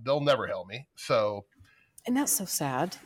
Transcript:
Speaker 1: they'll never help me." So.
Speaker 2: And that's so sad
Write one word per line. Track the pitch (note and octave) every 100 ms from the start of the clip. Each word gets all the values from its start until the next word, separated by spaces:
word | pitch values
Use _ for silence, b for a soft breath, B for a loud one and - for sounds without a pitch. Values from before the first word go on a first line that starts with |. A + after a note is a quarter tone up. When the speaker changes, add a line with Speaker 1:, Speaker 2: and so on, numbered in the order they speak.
Speaker 1:
they'll | A#2 D3
never | C#3+ C3 F#2
help | F#2 F2+
me." | A#2 C#3+ -
So. | - B2 G#2 G#2 - _ b b b b -
Speaker 2:
And | B3+
that's | C#4+
so | -
sad | F#3+ - D3 B2+ F3 -